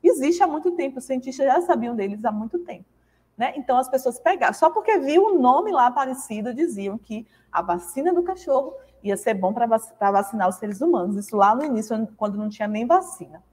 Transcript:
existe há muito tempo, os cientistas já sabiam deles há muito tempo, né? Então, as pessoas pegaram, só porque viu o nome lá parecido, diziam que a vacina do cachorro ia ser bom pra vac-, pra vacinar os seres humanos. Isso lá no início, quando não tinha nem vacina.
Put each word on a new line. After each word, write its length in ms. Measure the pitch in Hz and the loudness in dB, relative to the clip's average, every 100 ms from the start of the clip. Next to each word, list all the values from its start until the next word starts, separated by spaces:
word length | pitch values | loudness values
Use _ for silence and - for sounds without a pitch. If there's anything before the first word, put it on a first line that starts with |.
existe 400 | 330 320 277 349 | 4 4 2 2
há 40 | 370 | 0
muito 240 | 302 349 | 0 -2
tempo, 260 | 349 277 269 | -2 -6 -8
os 60 | |
cientistas 420 | - 254 254 262 269 | -6 -6 -6 0 2
já 160 | 285 | 2
sabiam 340 | 349 285 240 233 | 2 0 0 -4
deles 260 | 196 208 | -6 -4
há 80 | 226 | -4
muito 280 | 208 220 349 | -4 -6 -8
tempo, 260 | 349 - - _ _ _ _ | -8 -16 -20 _ _ _ _
né? 200 | - 254 294 | -6 -6 -4
Então, 220 | 262 254 | 0 0
as 100 | 254 | 2
pessoas 320 | 262 262 233 | -2 -2 0
pegaram, 320 | 330 381 - | 0 2 0
só 160 | - 320 | 2 2
porque 300 | 370 440 403 | 2 2 0
viu 260 | 269 320 | 4 4
o 140 | 427 359 | 6 6
nome 340 | 247 277 415 | 6 4 4
lá 180 | 320 247 | 2 2
parecido, 640 | 247 262 262 - 214 220 | 2 -4 -6 -8 -8 -6
diziam 460 | 240 330 208 196 220 | -2 -4 -2 -6 -8
que 280 | _ 220 226 _ _ | _ -12 -12 _ _
a 120 | 160 | -4
vacina 500 | 180 175 - 262 330 | -2 -4 -6 -2 0
do 100 | 349 | 0
cachorro 520 | 349 370 - 269 277 - - _ | -2 -6 -2 -2 -2 -12 -20 _
ia 140 | 202 196 | -4 -2
ser 160 | - | -2
bom 220 | 208 185 | 0 0
pra 100 | 226 | 0
vac-, 300 | 233 220 - _ | 0 0 -2 _
pra 120 | 202 | 2
vacinar 360 | 196 202 220 185 | 2 0 -2 -2
os 100 | 190 | -2
seres 260 | 208 196 | -8 -2
humanos. 340 | 330 254 180 196 | 2 2 0 -4
Isso 180 | 202 | -4
lá 200 | 214 196 | 4 4
no 100 | 233 | 4
início, 420 | 302 226 220 220 220 - | 0 -4 -4 -6 -6 -6
quando 180 | 214 202 | -6 -4
não 140 | 214 | -8
tinha 180 | 208 208 | -6 -6
nem 160 | 214 | -4
vacina. 580 | 240 359 359 - 170 156 _ | 2 2 0 -14 -18 -20 _